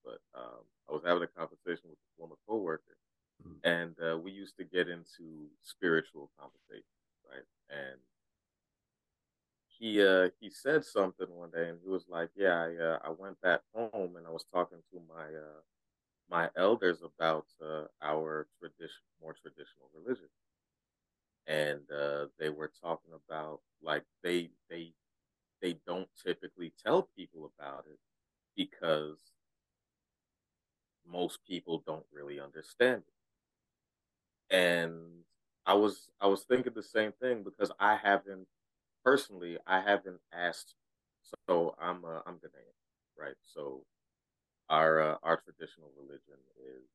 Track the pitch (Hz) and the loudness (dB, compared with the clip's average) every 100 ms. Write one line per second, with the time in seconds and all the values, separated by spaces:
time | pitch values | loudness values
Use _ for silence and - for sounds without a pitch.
0 | 60 55 _ 64 60 60 57 _ - 76 | -14 -16 _ -16 -16 -16 -20 _ -8 -4
1 | 85 87 85 - 82 85 90 82 85 76 | 2 2 2 -6 -10 -8 -6 -6 -8 -20
2 | _ _ 82 78 - 113 92 78 _ 80 | _ _ -20 -20 -6 -4 -2 -4 _ _
3 | _ _ _ _ 85 80 82 85 85 82 | _ _ _ _ -20 -2 0 0 -2 -4
4 | 82 82 87 98 95 - 87 90 87 85 | -2 -2 -6 -14 -16 -14 -4 0 0 -2
5 | 82 - 82 78 76 _ - - 92 80 | -14 -20 -18 -16 -18 _ -20 -2 2 2
6 | - 80 71 _ 71 _ _ 53 _ _ | 0 -14 -18 _ -20 _ _ -20 _ _
7 | _ _ _ 67 - _ _ 73 67 65 | _ _ _ -20 -20 _ _ -12 -12 -14
8 | 64 _ _ _ _ _ _ _ _ _ | _ _ _ _ _ _ _ _ _ _
9 | _ _ _ _ _ _ _ _ 113 104 | _ _ _ _ _ _ _ _ 0 6
10 | 98 95 92 - 104 - 135 156 147 107 | 8 8 6 2 -16 -6 2 2 2 0
11 | 95 92 92 87 85 82 85 85 90 92 | 0 0 -10 -8 -10 -4 -4 -4 -4 -4
12 | 82 85 85 98 98 85 82 85 82 80 | -4 -6 -6 2 2 2 0 -2 -2 -2
13 | - 80 98 92 92 80 _ 110 113 107 | -4 -10 -12 -2 2 2 _ -6 -6 -4
14 | 90 87 82 82 - 92 87 87 _ 90 | -6 -8 -12 -12 -4 -2 -2 -4 _ -20
15 | 82 82 78 78 76 76 80 _ _ _ | -18 -14 -12 -12 -14 -20 _ _ _ _
16 | _ _ _ 85 85 - 95 113 92 82 | _ _ _ -2 0 2 4 4 2 0
17 | 85 _ 82 78 - _ 78 78 76 _ | -6 _ 0 0 -4 _ -10 -8 -10 _
18 | 76 78 78 78 76 _ 85 76 80 - | -4 -2 -2 -6 -8 _ -18 _ -18 -18
19 | _ _ 80 80 80 _ 69 _ 67 78 | _ _ -18 -18 -20 _ -20 _ -20 -16
20 | 98 127 78 _ _ _ _ _ _ _ | -6 -6 -8 _ _ _ _ _ _ _
21 | _ _ _ _ - 76 76 71 71 71 | _ _ _ _ -4 0 0 -2 -8 -4
22 | 73 71 73 _ 78 76 78 - 87 80 | -2 -2 -6 _ -6 -4 -10 -10 -6 -6
23 | _ 82 _ 78 78 76 _ _ 80 76 | _ -20 _ -10 -8 -12 _ _ -4 -4
24 | - _ 90 87 85 _ _ 85 82 _ | -4 _ -2 -2 -2 _ _ -14 -14 _
25 | _ _ _ _ _ _ 90 82 - 90 | _ _ _ _ _ _ -4 -4 -6 -6
26 | 95 - 95 87 90 - 85 _ 107 170 | -8 -10 -6 -6 -6 -12 -14 _ 0 2
27 | - - 87 82 76 _ 71 69 76 76 | 0 -10 -18 -16 -18 _ -14 -14 -16 -20
28 | _ _ _ _ _ - 92 - 85 78 | _ _ _ _ _ -6 -6 -4 0 0
29 | 76 76 _ _ _ _ _ _ _ _ | -2 -12 _ _ _ _ _ _ _ _
30 | _ _ _ _ _ _ _ _ _ _ | _ _ _ _ _ _ _ _ _ _
31 | 85 87 90 - _ 90 87 82 - 80 | _ -4 -4 -4 _ -8 -4 -6 -4 -8
32 | - 73 73 71 69 78 - - 123 117 | -10 -16 -12 -12 -12 -16 -18 2 4 4
33 | - _ _ _ _ _ _ _ _ _ | -4 _ _ _ _ _ _ _ _ _
34 | _ _ _ _ _ 95 90 87 82 82 | _ _ _ _ _ 4 6 4 0 -6
35 | 85 85 85 _ _ _ - 98 104 101 | -14 -20 _ _ _ _ 4 6 6 2
36 | - _ 101 98 - 127 123 113 - 113 | -16 _ 2 2 2 2 2 -6 -4 0
37 | 107 - 127 117 98 - 101 - 101 107 | 0 -2 -2 -2 -4 -2 -2 2 4 4
38 | 104 101 101 95 92 _ _ _ _ _ | 4 4 2 -14 -14 _ _ _ _ _
39 | 127 135 - 95 87 85 - 95 98 101 | 4 4 2 -10 -10 -10 0 2 4 2
40 | 95 90 _ 85 87 82 - _ _ _ | 2 -16 _ -4 -4 -4 -14 _ _ _
41 | _ _ _ - - 87 82 - 85 90 | _ _ _ -16 0 2 2 -2 -6 -6
42 | 85 82 82 87 80 71 52 _ _ _ | -8 -12 -12 -16 -18 -20 -20 _ _ _
43 | _ - 76 65 _ - 73 65 - _ | _ -12 -12 -12 _ -10 -8 -10 -16 _
44 | _ _ _ _ _ _ _ 78 80 78 | _ _ _ _ _ _ _ 6 8 6
45 | 78 78 82 82 - 80 78 - 76 69 | 4 0 2 0 0 -16 -16 -16 -20 -20
46 | 69 71 71 69 67 64 65 64 65 | -20 -20 _ -20 _ _ -18 -18 -20